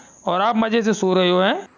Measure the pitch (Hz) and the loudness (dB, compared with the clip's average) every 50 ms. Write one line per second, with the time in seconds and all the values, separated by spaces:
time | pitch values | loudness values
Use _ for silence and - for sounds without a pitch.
0 | - - - - - - 170 185 196 226 240 220 226 220 214 233 214 220 208 - | -20 -20 -20 -10 -6 -4 -2 0 0 0 0 0 0 0 0 0 0 0 -2 0
1 | 202 190 185 185 185 175 180 180 185 202 277 381 - - - | 0 0 2 2 2 2 2 2 2 0 0 -2 -6 -12 -20